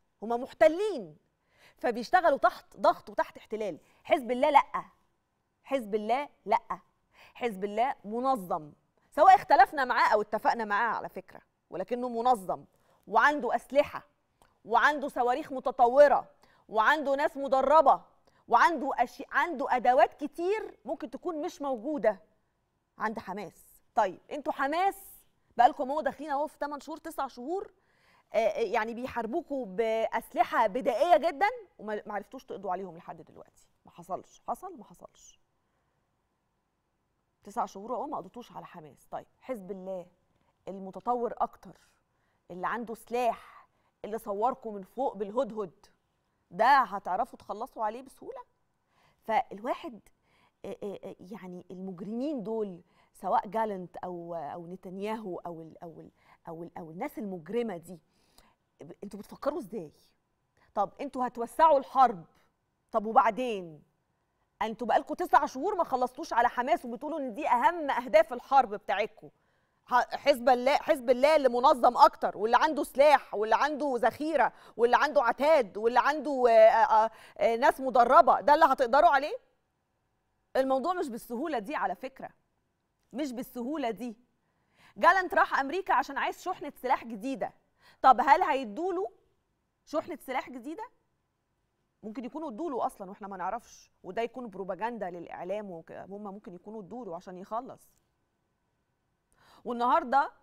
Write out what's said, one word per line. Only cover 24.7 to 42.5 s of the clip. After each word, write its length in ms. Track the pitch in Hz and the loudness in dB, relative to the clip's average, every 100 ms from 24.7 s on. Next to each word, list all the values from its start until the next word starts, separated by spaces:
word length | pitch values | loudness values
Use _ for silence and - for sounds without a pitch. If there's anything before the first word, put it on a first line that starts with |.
| 330 392 - - - _ _ _ - | 0 -2 -4 -18 -20 _ _ _ 4
بقالكم 340 | 247 294 262 | 4 4 -4
اهو 100 | 302 | -2
داخلين 280 | 302 - 233 | -4 -6 -6
اهو 180 | 269 302 | -4 -4
في 100 | - | -6
تمن 220 | 285 285 | -8 -8
شهور، 180 | - 320 | -12 -14
تسع 300 | 320 311 262 | -12 -8 -10
شهور، 460 | - 247 381 403 _ _ _ _ _ _ | -8 -6 -6 -8 _ _ _ _ _ _
آه، 40 | 208 | -2
آه، 220 | 226 - | 0 -2
يعني 340 | 220 220 220 | -2 -2 -4
بيحاربوكوا 720 | 233 254 240 220 330 - 277 214 | -8 -8 -8 -4 -6 -6 -8 -8
بأسلحة 1040 | 185 226 226 226 226 - 294 - 294 220 | -4 -2 0 -2 -4 -6 -2 0 2 0
بدائية 500 | 247 208 226 339 311 | 0 -2 0 4 4
جدًا 320 | 320 277 403 494 381 _ | 4 0 -2 -2 -16 _
وما، 240 | 214 214 - | -10 -10 -8
ما 80 | |
عرفتوش 320 | 208 - 262 - | -10 -10 -18 -14
تقضوا 260 | 196 190 | -12 -8
عليهم 260 | 180 190 165 | -8 -10 -16
لحد 240 | - 165 | -18 -20
دلوقتي. 460 | - - - _ _ _ _ | -20 -20 -20 _ _ _ _
ما 60 | |
حصلش، 500 | - 165 180 - _ - | -20 -12 -12 -12 _ -10
حصل؟ 300 | 233 370 302 | -10 -10 -18
ما 60 | - | -20
حصلش. 540 | 175 - _ _ _ _ _ _ _ _ _ _ _ _ _ _ _ _ _ _ _ _ _ _ _ | -20 -20 _ _ _ _ _ _ _ _ _ _ _ _ _ _ _ _ _ _ _ _ _ _ _
تسع 220 | - 240 190 | -14 -8 -8
شهور 300 | 196 220 233 | -8 -10 -8
اهو 120 | 277 | -6
ما 100 | 208 | -10
قضيتوش 340 | 180 247 220 | -12 -18 -18
على 140 | 170 165 | -18 -18
حماس. 420 | 175 151 - - | -20 -20 -20 -16
طيب، 140 | 165 - _ | -16 -16 _
حزب 300 | - 233 185 | -12 -12 -12
الله 340 | 190 185 185 - _ _ _ _ _ - | -14 -12 -12 -14 _ _ _ _ _ -16
المتطور 640 | 190 190 190 240 240 233 - | -14 -14 -10 -4 -4 -4 -4
اكتر، 520 | 233 - 190 - _ _ _ _ _ _ - | -6 -6 -20 -20 _ _ _ _ _ _ -18